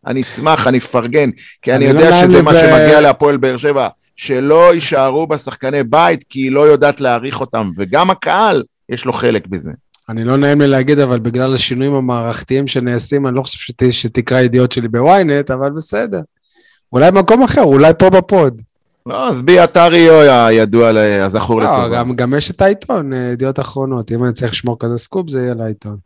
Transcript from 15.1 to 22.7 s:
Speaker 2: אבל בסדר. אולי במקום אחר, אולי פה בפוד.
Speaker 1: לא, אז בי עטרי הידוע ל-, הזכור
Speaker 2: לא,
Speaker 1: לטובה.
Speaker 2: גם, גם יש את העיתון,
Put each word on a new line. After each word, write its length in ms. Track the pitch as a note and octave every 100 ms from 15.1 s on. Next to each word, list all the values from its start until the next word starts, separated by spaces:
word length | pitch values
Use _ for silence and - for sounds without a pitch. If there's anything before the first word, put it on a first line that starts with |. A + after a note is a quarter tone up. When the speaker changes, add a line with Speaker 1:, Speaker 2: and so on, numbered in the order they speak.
| G3 E3+ C#3+ C#3
Speaker 2:
אבל 200 | C3 C#3
בסדר. 500 | D3+ D#3+ G#3 A#3 F#3+ D#3 _ _ _ _ _ _
אולי 180 | B2 D#3+
במקום 320 | G3 F#3 A#3
אחר, 200 | C4 -
אולי 300 | F#3+ C#3 D#3 E3
פה 120 | F#3
בפוד. 520 | F#3 F#3 G3 C#3+ A2+ A2+ _ _ _ -
Speaker 1:
לא, 220 | G#2 B3+
אז 140 | C3
בי 160 | C3+ F3+
עטרי 680 | E3+ F3+ E3+ E3+ E3 D#3+ D3
הידוע 640 | B2 A#2 A2+ G#2+ A#2 A#2
ל-, 60 | A2
הזכור 640 | G#2+ G2+ F#2+ G#2+ G2 A2+
Speaker 2:
לא, 40 |
Speaker 1:
לטובה. 340 | - C#3 A#2+ A#2
Speaker 2:
גם, 180 | A#2+ B2
גם 180 | B2
יש 160 | C#3+ D3
את 120 | F3+
העיתון, 500 | G3